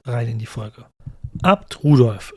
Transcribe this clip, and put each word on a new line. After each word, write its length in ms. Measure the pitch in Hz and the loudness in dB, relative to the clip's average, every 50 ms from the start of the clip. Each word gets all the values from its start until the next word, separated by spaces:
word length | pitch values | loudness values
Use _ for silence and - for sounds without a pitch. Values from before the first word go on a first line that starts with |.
| - | -12
rein 240 | 131 120 120 117 117 | -8 -6 -4 -4 -4
in 100 | 113 113 | -6 -8
die 80 | 110 - | -10 -10
Folge. 380 | - 123 107 107 - - - _ _ _ - - - - - - - - - | -10 -12 -12 -12 -14 -20 -20 _ _ _ -20 -20 -18 -16 -16 -14 -10 -2 0
Abt 400 | 180 196 - - - - - - | 2 2 0 -2 -10 -12 -2 2
Rudolf 500 | 147 147 131 123 113 104 98 - - - | 4 6 6 6 4 2 -6 -12 -16 -12